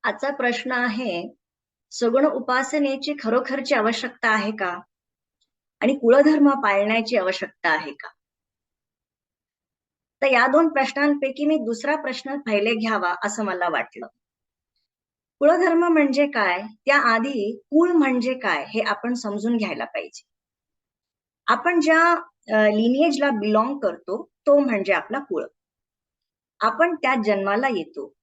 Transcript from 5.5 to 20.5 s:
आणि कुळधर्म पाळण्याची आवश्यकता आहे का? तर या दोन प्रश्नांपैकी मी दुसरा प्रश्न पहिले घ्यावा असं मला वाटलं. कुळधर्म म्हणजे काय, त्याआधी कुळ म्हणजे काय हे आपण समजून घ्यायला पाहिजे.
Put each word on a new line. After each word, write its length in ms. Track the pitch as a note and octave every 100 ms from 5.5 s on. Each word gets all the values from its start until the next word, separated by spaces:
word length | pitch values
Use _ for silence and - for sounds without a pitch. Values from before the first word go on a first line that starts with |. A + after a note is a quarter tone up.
| _ _ _
आणि 160 | A#3 C#4
कुळधर्म 540 | A#3 C4 D4+ D#4 C#4+
पाळण्याची 680 | C4+ G#3 G3 G#3 A3+ A3 A#3
आवश्यकता 520 | F#3 F#3 F3+ _ E3+
आहे 240 | D#3 D3+
का? 140 | C#3+ - _ _ _ _ _ _ _ _ _ _ _ _ _ _ _ _ _ _ _ _ _
तर 60 | C4+
या 200 | B3 B3+
दोन 220 | C#4+ E4
प्रश्नांपैकी 760 | C#4+ C4+ C#4 D4 C#4+ C4+ C4 D4
मी 100 | D#4
दुसरा 400 | A3+ A3+ C4+ D#4
प्रश्न 420 | D#4 A3 C#4 C#4+
पहिले 360 | A#3 G#3 G#3+ A3+
घ्यावा 400 | A3 G#3+ F3+ F3
असं 220 | G#3 G#3+ G#3
मला 240 | F3+ F3
वाटलं. 380 | C#3+ - - A#2 _ _ _ _ _ _ _ _ _ _ _ _ _
कुळधर्म 460 | C#4+ E4+ F4 E4 F4
म्हणजे 420 | D#4+ C#4+ C4 C#4+
काय, 340 | C4+ G3 F3+ G#3+ - -
त्याआधी 760 | C#4 A#3+ A3+ B3+ C4 G3+ A#3+ _
कुळ 220 | D4 F4
म्हणजे 420 | E4+ C4+ B3 A#3+
काय 320 | B3+ G#3+ D#3 -
हे 140 | G#3+
आपण 320 | G#3+ G#3 A#3+
समजून 440 | B3 G#3+ G3+ A3 A#3
घ्यायला 280 | G3 D#3 A2+
पाहिजे. 420 | - E2+ - _ _ _